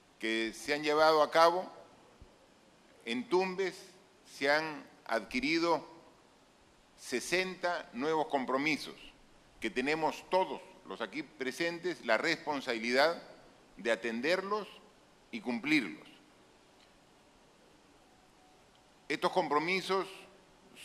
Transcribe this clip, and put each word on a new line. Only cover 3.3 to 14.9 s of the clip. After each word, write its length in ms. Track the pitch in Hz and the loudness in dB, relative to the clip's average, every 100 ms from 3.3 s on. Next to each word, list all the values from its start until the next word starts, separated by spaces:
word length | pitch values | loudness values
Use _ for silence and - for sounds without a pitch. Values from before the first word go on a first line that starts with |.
| 180 190 185 190 - - - - - | 2 2 -2 -4 -6 -16 -20 -20 -20
se 260 | - - 139 | -20 -2 2
han 320 | 151 156 143 - - | 4 2 -6 -14 -16
adquirido 880 | - 113 - - 135 165 170 156 - - - - - _ _ _ _ _ _ - | -4 -2 -2 -2 2 2 2 0 -2 -18 -20 -20 -20 _ _ _ _ _ _ -20
sesenta 960 | - 123 - 175 185 180 175 175 - | -6 -6 -2 0 -2 -2 -4 -4 -6
nuevos 340 | 120 147 160 143 | -6 -2 0 0
compromisos, 680 | 139 127 131 151 143 - - - - - - - - | -2 0 0 0 -2 -4 -16 -20 -20 -20 -20 -20 -8
que 80 | 110 | -6
tenemos 560 | 98 139 160 156 127 - | -2 0 0 0 -2 0
todos 320 | 185 170 117 - - - | 0 0 -4 -12 -20 -12
los 140 | 95 | -8
aquí 200 | 110 139 | -8 -8
presentes 840 | 147 - 131 127 170 170 170 160 120 | -10 -6 -6 -2 -4 -4 -6 -4 2
la 100 | 110 | 2
responsabilidad 1040 | 147 160 - 143 131 117 113 127 151 170 - - - - - - | 2 0 -2 -4 -2 -2 2 4 4 2 -8 -20 -20 -20 -20 -6
de 160 | 104 | 0
atenderlos 720 | 110 120 113 139 185 196 208 196 - - | 0 0 -2 0 0 0 -4 -6 -14 -20